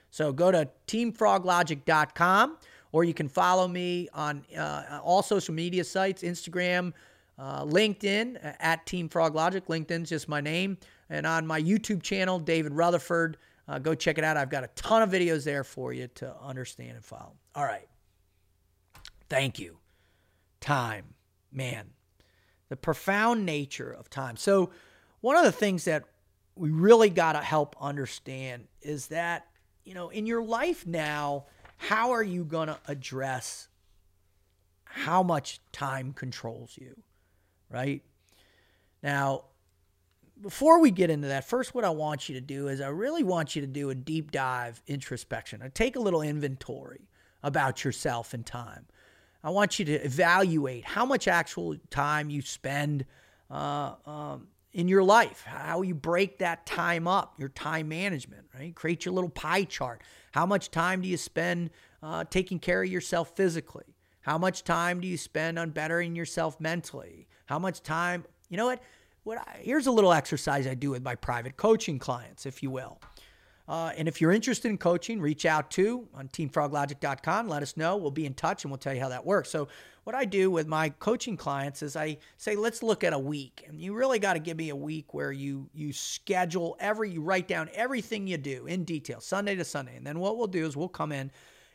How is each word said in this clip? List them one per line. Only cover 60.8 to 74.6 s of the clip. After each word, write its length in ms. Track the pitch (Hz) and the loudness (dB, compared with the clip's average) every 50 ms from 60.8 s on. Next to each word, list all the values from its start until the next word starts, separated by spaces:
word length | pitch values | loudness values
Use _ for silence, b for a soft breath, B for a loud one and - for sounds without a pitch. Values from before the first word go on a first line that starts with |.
| 165 180 190 185 185 | 2 2 2 0 -2
do 60 | 185 | -2
you 80 | 180 | -4
spend, 540 | 160 - - - 160 165 175 175 170 175 165 - b b b b b b | -4 -4 -4 -4 -2 -2 0 0 -2 -4 -6 -8 b b b b b b
uh, 200 | 156 165 160 170 - | -8 -6 -6 -4 -2
taking 300 | - 185 185 185 185 165 | 0 -2 0 -2 -4 -4
care 240 | - - 180 185 190 | -2 0 0 0 0
of 40 | 185 | 0
yourself 460 | 185 180 170 - - 170 165 - - | -2 -4 -4 -2 -2 -2 -2 -2 0
physically? 640 | - 190 180 165 165 - - - - - _ - _ _ _ _ _ | 0 2 2 2 0 -6 -8 -12 -20 -20 _ -20 _ _ _ _ _
How 180 | - - 147 160 | -4 -2 0 2
much 240 | 180 190 185 - - | 2 0 0 -2 -2
time 380 | - - 165 170 175 180 180 | 0 0 0 2 0 -2 -2
do 80 | 175 190 | -4 -4
you 100 | 180 151 | -6 -6
spend 400 | - - - 156 156 165 165 170 | -6 -4 -4 -2 -2 -2 -2 -4
on 120 | 170 165 | -6 -6
bettering 440 | 151 156 151 156 165 170 175 170 170 | -4 -4 -4 -2 0 0 -2 -2 -4
yourself 460 | 170 170 - - - 160 160 147 - | -6 -6 -4 -2 -2 -2 -2 -2 -4
mentally? 640 | 160 160 165 175 - - - - - 90 85 - - _ b b b | -4 -4 -4 -4 -6 -8 -12 -14 -14 -16 -18 -20 -20 _ b b b
How 120 | b 135 156 | b -4 -2
much 240 | 180 190 - - - | -2 -2 -4 -6 -6
time, 420 | - 156 165 175 175 180 175 156 - _ _ _ - | -4 -2 -2 0 -2 -2 -4 -8 -12 _ _ _ -8
you 80 | 170 | -4
know 100 | 185 226 | -2 0
what? 140 | 247 254 247 - b b b b b b b b | 0 0 -2 -8 b b b b b b b b
What 140 | 214 220 240 | -10 -8 -8
I, 200 | - - - - | -10 -12 -14 -8
here's 280 | - - 254 311 254 269 | -2 0 2 2 4 4
a 40 | 247 | 6
little 200 | 220 202 185 170 | 8 8 8 8
exercise 560 | 156 135 - - 139 - 156 143 143 131 135 | 6 6 2 -2 -2 0 0 0 2 0 0
I 60 | 131 | -2
do 160 | 123 135 139 | -2 -2 -2
with 120 | 135 127 127 | -2 -4 -4
my 140 | 135 120 | -6 -6
private 400 | - - - 123 120 117 131 131 | -6 -4 -4 -4 -4 -6 -8 -4
coaching 420 | - - 214 226 220 - - 156 131 | 2 4 4 4 4 2 -2 -4 -4
clients, 480 | - - 127 120 120 - - - - | -4 -4 -6 -6 -6 -12 -16 -14 -12
if 160 | 139 127 - - | -12 -10 -8 -8
you 80 | 135 | -8
will. 300 | 131 127 127 - - - - - b b b b b b b b b b b b | -6 -8 -10 -12 -14 -18 -20 -20 b b b b b b b b b b b b
Uh, 240 | - 165 165 165 - | -6 -4 -4 -4 -4
and 120 | - 156 165 | -2 -2 -2
if 120 | 160 - | 2 4
you're 120 | 165 160 185 | 6 6 6
interested 360 | 226 220 - 240 - | 6 4 2 0 0